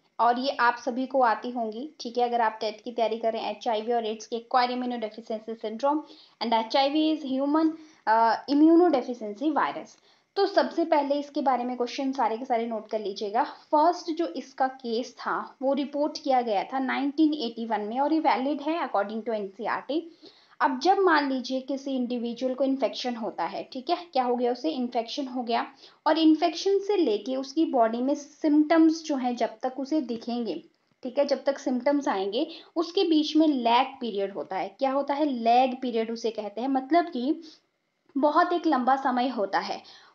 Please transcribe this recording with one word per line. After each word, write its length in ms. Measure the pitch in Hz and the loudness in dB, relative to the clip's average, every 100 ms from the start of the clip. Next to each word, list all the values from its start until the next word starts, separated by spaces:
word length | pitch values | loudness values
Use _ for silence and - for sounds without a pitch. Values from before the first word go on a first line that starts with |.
| _ - | _ 0
और 200 | 233 247 | 2 2
ये 100 | 269 | -2
आप 280 | 269 240 240 262 | 0 0 0 -6
सभी 200 | 247 262 | -4 -2
को 160 | 269 | 2
आती 280 | 233 214 247 | 2 2 -4
होंगी, 400 | 247 220 220 302 _ | -6 -6 -8 -12 _
ठीक 180 | 233 240 | -8 -2
है, 60 | |
अगर 180 | 240 233 | 0 2
आप 160 | 220 220 | 0 -2
टेट 200 | 214 214 | -8 -8
की 100 | 247 | -10
तैयारी 260 | 233 220 226 | -2 -2 0
करें। 240 | 226 220 | -4 -4
एचआईवी 520 | 202 220 247 214 220 | -6 -6 -4 -4 -2
और 120 | 240 214 | -2 -2
एड्स 220 | 220 - | -8 -8
के 20 | 233 | -10
acquired 420 | - 254 247 247 | 0 0 2 -2
immunodeficiency 800 | 247 240 214 - 226 220 226 226 220 | -4 -6 -8 -10 -10 -10 -8 -8 -8
syndrome 340 | 220 277 302 - - - _ | -2 0 0 -4 -20 -20 _
and 100 | 226 | 0
एचआईवी 640 | 226 226 277 277 311 311 311 | 0 0 0 2 2 0 0
is 80 | 262 | -2
human, 460 | 262 285 311 320 - - _ 208 | -2 2 2 2 0 -16 _ 2
अ, 380 | 226 226 - - | 4 4 2 0
immunodeficiency 1040 | 285 311 339 349 262 247 240 214 208 302 | 6 8 8 8 4 0 -8 -8 -4 -2
virus। 440 | 262 147 - - - _ _ _ - | 0 -2 -4 -14 -20 _ _ _ 0
तो 100 | 392 | 2
सबसे 400 | 339 254 330 330 | 2 2 0 2
पहले 300 | 302 277 285 | 2 2 -2
इसके 260 | 285 302 | -2 -2
बारे 220 | 269 240 | 0 0
में 140 | 247 247 | -2 -4
क्वेश्चन 340 | 240 - 269 | -4 -2 -4
सारे 260 | 269 214 220 | 0 0 -2
के 80 | 262 | -2
सारे 220 | 226 233 | -2 -2
नोट 220 | 220 - | -6 -4
कर 100 | 220 | -4
लीजिएगा। 440 | 196 196 202 226 | -4 -6 -4 -2
फर्स्ट 680 | 285 - - 302 330 320 - | -2 -6 0 4 4 2 -6
जो 160 | 320 330 | -4 -4
इसका 400 | 254 - - 262 | -4 -12 -2 -2
केस 460 | 262 233 226 233 | -2 -4 -4 -4
था 440 | - 214 175 214 - | -8 -4 -4 -6 -4
वो 120 | 269 | 0
रिपोर्ट 500 | 285 269 285 302 302 | 0 -2 -2 -2 -2
किया 180 | 285 254 | 0 2
गया 220 | 233 196 | 2 -2
था 160 | - 262 | -2 -4
नाइनटीन 540 | 254 247 277 294 311 | -4 -2 -2 2 2
एटी 320 | 302 233 226 226 | 2 -6 -6 -4
वन 160 | 208 | -4
में 180 | 208 247 | -4 0
और 140 | 294 | 2
ये 60 | 320 | 2
वैलिड 420 | 294 214 269 294 | 2 2 0 -2
है 280 | 285 339 269 | -4 -4 -2
according 360 | 202 208 220 233 | -2 -2 -4 -4
to 60 | |
एनसीईआरटी। 840 | 214 196 - 190 139 - 311 330 - - _ _ - | -4 -6 -8 -4 -4 -4 -6 -6 -20 -20 _ _ -2
अब 180 | 262 262 | -2 2
जब 180 | 339 392 | 2 4
मान 340 | 370 302 277 | 6 4 2
लीजिए 300 | 262 247 262 | -4 -2 -6
किसी 340 | 262 269 285 262 | -4 -6 -4 -4
इंडिविजुअल 580 | 240 240 233 233 254 | -2 -4 -4 -4 -4
को 100 | 254 | 0
इन्फेक्शन 520 | 269 269 302 - 247 226 | 0 2 -2 -2 -6 -6
होता 280 | 202 - | -8 -4
है, 260 | 170 202 220 | -6 -6 -10
ठीक 160 | 262 262 | -10 -4
है, 80 | 349 339 | -4 -2
क्या 100 | 262 | -2
हो 120 | 247 240 | 0 0
गया, 160 | 240 | 0
उसे 180 | 254 311 | 0 -4
इन्फेक्शन 580 | 269 240 240 226 285 262 | -2 -2 -2 -4 -6 -6
हो 160 | 254 | -6
गया 240 | 233 233 - - - _ 302 | -2 -2 -4 -12 -20 _ 0
और 100 | 320 | 6
इन्फेक्शन 640 | 320 311 349 - 392 392 | 6 6 2 0 2 2
से 180 | 392 392 | 2 2
लेके 380 | 262 208 262 262 | 2 0 -2 -6
उसकी 300 | 269 320 320 | -4 0 2
बॉडी 360 | 254 226 233 | 4 2 2
में 140 | 262 294 | -2 -2
सिम्टम्स 880 | - - 311 302 302 330 320 320 | -6 -2 4 4 6 6 6 4
जो 120 | 311 269 | -4 -4
हैं 200 | 247 240 | -2 -2
जब 220 | 226 - | -4 -2
तक 160 | 254 262 | -6 -6
उसे 220 | 262 311 | -2 -2
दिखेंगे, 640 | 240 226 240 240 220 - - _ _ _ | -2 -6 -6 -6 -4 -6 -10 _ _ _
ठीक 160 | 254 269 | -6 -2
है, 60 | 277 | 0
जब 180 | 254 | 0
तक 140 | 285 277 | -2 -2
सिम्टम्स 500 | 285 247 240 285 277 | -2 0 0 0 0
आएंगे 400 | 196 196 226 320 - - 330 | -2 -2 -2 -4 -8 -8 -4
उसके 280 | 330 403 | -2 0
बीच 320 | 349 311 302 311 | 4 4 4 4
में 120 | 320 | 4
लैग 400 | 262 233 240 277 - | 2 2 2 2 -4
पीरियड 320 | 233 196 196 | -6 -4 -4
होता 220 | 190 - 190 | -6 -6 -6
है। 200 | 190 - | -6 -2
क्या 120 | 269 | 0
होता 220 | 277 277 | 0 0
है? 120 | 285 302 | 0 0
लैग 560 | 240 226 240 262 247 | 0 4 6 4 0
पीरियड 300 | 254 226 226 | -2 -2 -2
उसे 200 | 226 220 | -4 -4
कहते 300 | - 202 220 | -4 -8 -6
हैं, 60 | 262 | -2
मतलब 380 | 269 269 339 339 | -2 2 2 2
कि 360 | 247 262 320 - - _ _ _ _ _ 269 | -2 -2 -4 -6 -20 _ _ _ _ _ 0
बहुत 360 | 294 311 349 | 2 4 2
एक 140 | 349 339 | 2 0
लंबा 280 | 254 247 269 | 0 2 0
समय 320 | 262 247 262 | 0 0 -2
होता 320 | 233 196 165 | -2 -2 -2
है। 440 | 196 - - - - | -4 -10 -12 -20 -20